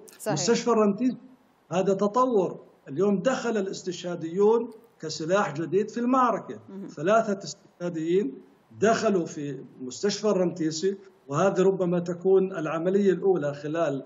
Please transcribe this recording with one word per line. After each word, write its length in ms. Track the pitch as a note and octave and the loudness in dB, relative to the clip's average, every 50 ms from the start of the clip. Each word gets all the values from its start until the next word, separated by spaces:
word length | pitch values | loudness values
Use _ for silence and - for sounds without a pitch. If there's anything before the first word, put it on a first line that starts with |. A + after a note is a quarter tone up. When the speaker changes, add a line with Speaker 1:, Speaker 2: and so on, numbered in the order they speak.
| - - - - | -14 -20 -16 -10
Speaker 1:
صحيح. 140 | - G#3+ G3 | -6 -4 -4
Speaker 2:
مستشفى 340 | D3 - A3+ A#3 - - | -2 2 2 2 2 2
الرنتيز، 480 | A#3+ A3+ A3 G#3+ G3+ G3 - B3+ B3+ - - - - - _ _ _ _ _ _ - | 2 4 4 4 2 2 0 0 -2 -2 -4 -10 -20 -20 _ _ _ _ _ _ -4
هذا 220 | D#3 F#3 F#3 G3 F#3+ | -2 0 2 2 2
تطور. 680 | F#3 G#3 G3+ - B3 C4 C4 A#3 G3 F3 D3 - - - - _ _ - | 2 0 0 2 2 2 2 2 2 0 0 -4 -10 -18 -20 _ _ -16
اليوم 340 | - C3+ D#3 G3 G#3 G3+ F3+ | -8 -2 0 2 2 2 2
دخل 360 | E3+ C4 B3+ - - A#3 A3 | 2 0 0 0 -2 -2 -2
الاستشهاديون 1120 | G#3 F#3+ F#3+ E3+ - - F#3 F3 - F3 F3 F3 - D#3+ E3 E3+ G3 G3+ G#3+ A#3 A#3+ A#3+ A#3 - - - _ _ - | -2 -2 -4 -6 -8 -8 -8 -8 -8 -8 -8 -8 -6 -8 -4 0 4 4 6 4 4 0 -4 -10 -18 -20 _ _ -12
كسلاح 540 | D#3+ D#3 D3+ - D#3+ D#3+ F#3 G#3 G3 F3 C#3 | -10 -10 -8 -6 -2 0 0 0 0 0 -4
جديد 360 | D3+ E3 D3 E3+ G3+ G#3+ - | -6 -4 0 0 0 0 -2
في 100 | - A#3+ | -4 -2
المعركة. 600 | A#3+ B3 C4 C4 B3 B3 G3 F3+ - - - - - - | 0 2 2 4 4 2 2 -2 -4 -8 -14 -14 -14 -16
Speaker 1:
مهم. 180 | G3 G3 G3 | -14 -14 -14
Speaker 2:
ثلاثة 520 | - - - D3 F#3+ A3 A3+ A3 G#3+ G3 F#3+ - | -12 -8 -4 0 2 4 4 2 0 -2 -6 -6
استشهاديين 1000 | C#3+ - _ _ - _ - F3 F3 E3 D#3+ D#3+ E3 F3 G3 G#3+ - - - - - _ _ _ _ A2+ A2 | -12 -14 _ _ -20 _ -8 -8 -6 -6 -4 -2 0 2 2 0 0 -6 -10 -18 -20 _ _ _ _ -6 0
دخلوا 460 | F#3 A3 A3+ - G#3+ A3 G3+ F3 D#3+ | 2 2 2 2 2 2 2 2 0
في 380 | - - D#3 C#3+ C#3+ C#3+ - - - - - | -2 -6 -8 -8 -8 -8 -10 -12 -16 -14 -12
مستشفى 460 | B2+ B2+ B2+ - - G3+ G3+ - G#3+ | -12 -12 -8 -2 -2 -2 -2 0 0
الرنتيسي، 680 | G#3+ G3 F#3 F#3 E3+ E3+ E3 D#3 D#3 C#3+ D3+ F#3 G3 G3 - - - - _ _ | 0 2 2 0 0 0 -2 -2 -2 -2 0 -2 -2 -2 -4 -10 -20 -20 _ _
وهذه 340 | C3+ C#3 D#3 F#3 G3 E3 F3+ | -4 0 2 2 2 4 4
ربما 380 | F#3 F#3+ F#3 F#3+ F#3 F3 F3 F3 | 4 4 2 2 0 0 0 0
تكون 580 | F3 F3 F3 F3 - F#3+ F#3+ F#3+ F#3+ F#3 F#3+ | -2 -4 -6 -2 2 4 4 4 4 2 -2
العملية 540 | E3+ D#3 D3 D#3 E3 E3+ F#3 F#3+ G#3 G3+ F#3+ | -4 -4 -4 -2 -2 0 0 2 2 4 4
الأولى 420 | F3 F3 G3 G3 F3+ E3 C#3+ C#3+ C#3+ | 2 2 2 2 2 2 0 -2 -4
خلال 520 | - - D3 D#3 E3+ E3 C#3+ C#3 C3+ - | -6 -6 -4 -2 0 0 0 -2 -4 -6